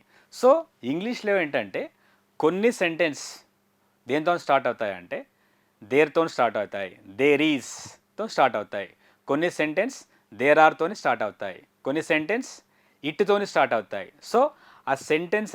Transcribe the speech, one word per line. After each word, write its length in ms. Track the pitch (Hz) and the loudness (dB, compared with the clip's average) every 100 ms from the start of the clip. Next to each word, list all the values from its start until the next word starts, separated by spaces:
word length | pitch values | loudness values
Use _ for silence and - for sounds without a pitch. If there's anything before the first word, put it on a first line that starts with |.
| _ _ _ | _ _ _
So 160 | - 247 320 320 _ 120 | 2 4 4 0 _ -4
ఇంగ్లీష్లో 420 | 160 220 240 214 196 | -4 -4 -4 0 0
ఏంటంటే 400 | 151 143 101 151 294 _ _ _ _ - | 0 -2 -4 -8 -10 _ _ _ _ -2
కొన్ని 320 | 156 185 226 - | 0 2 0 0
సెంటెన్స్ 420 | 175 160 160 135 - - _ _ _ _ _ _ - | -2 0 -2 -2 -12 -18 _ _ _ _ _ _ -4
దేంతో 280 | 143 160 175 | 0 0 0
స్టార్ట్ 220 | - 139 127 | 2 2 2
అవుతాయంటే 480 | 110 107 92 90 208 277 _ _ _ _ - | -2 -6 -8 -10 -12 -12 _ _ _ _ -18
దేర్తో 400 | 104 135 151 165 160 | 0 2 4 2 0
స్టార్ట్ 240 | - 120 107 | 0 0 0
అవుతాయి, 300 | 98 101 95 - 98 98 | -6 -6 -10 -12 -12 0
"There 220 | 143 143 156 | 2 4 2
is"తో 720 | 139 - - - - _ - 214 | 0 -4 -16 -18 -20 _ -10 -4
స్టార్ట్ 240 | - 131 110 | 2 2 0
అవుతాయి. 280 | 101 104 95 _ _ _ - | -6 -8 -10 _ _ _ -4
కొన్ని 200 | 143 170 - | -2 -2 -2
సెంటెన్స్ 380 | 151 156 240 - - _ _ 104 | -2 -2 -4 -6 -20 _ _ 0
"There 180 | 135 151 | 4 6
are"తోని 340 | 160 151 165 208 | 6 4 -4 -2
స్టార్ట్ 220 | 143 113 107 | -2 -2 -4
అవుతాయి, 320 | - 101 85 _ _ 131 | -6 -12 -12 _ _ -4
కొన్ని 160 | 151 151 | -2 0
సెంటెన్స్ 400 | 156 156 226 262 - _ _ _ _ | -2 0 -4 -6 -16 _ _ _ _
"It"తోని 420 | 143 160 202 202 196 | -6 -2 2 0 0
స్టార్ట్ 240 | 165 131 117 | 0 2 0
అవుతాయి. 320 | 101 101 92 - - | -4 -10 -12 -18 -2
So 100 | 233 294 - - - - | 0 0 -2 -20 -10 -4
ఆ 40 | 135 - | -4 0
సెంటెన్స్ 420 | 156 170 208 214 | -2 0 -2 -2